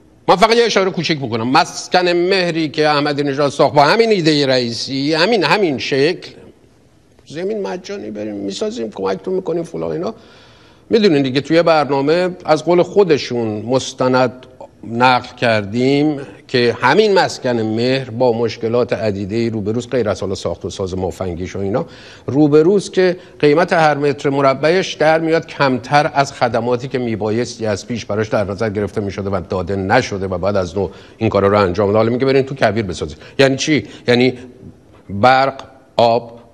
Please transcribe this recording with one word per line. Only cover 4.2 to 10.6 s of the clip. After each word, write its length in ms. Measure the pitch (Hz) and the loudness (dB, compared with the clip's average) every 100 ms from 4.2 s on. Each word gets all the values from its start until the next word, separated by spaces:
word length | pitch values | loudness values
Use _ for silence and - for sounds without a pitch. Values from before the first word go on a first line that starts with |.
| 160 147 139 | 2 2 2
رئیسی، 680 | 131 120 113 - 135 143 | 2 0 -4 -6 -4 -2
همین، 300 | 156 185 233 | 0 2 2
همین 340 | 151 196 180 123 | 2 2 2 -2
شکل، 540 | - 139 147 180 - - - _ _ _ _ _ _ _ - | -2 0 0 -2 -10 -20 -20 _ _ _ _ _ _ _ -16
زمین 360 | 143 190 220 | -8 -6 -6
مجانی 500 | 196 185 185 202 214 | -6 -8 -10 -12 -10
بریم 240 | 208 214 208 | -8 -8 -6
میسازیم، 560 | 196 196 214 233 220 | -8 -6 -6 -6 -8
کمکتون 420 | 196 190 190 - | -6 -4 -4 -4
می‌کنیم 300 | 185 180 170 | -4 -2 -4
فلان 280 | 165 165 165 | -6 -8 -6
اینا. 240 | 156 196 226 - - - - | -6 -6 -10 -18 -20 -20 -20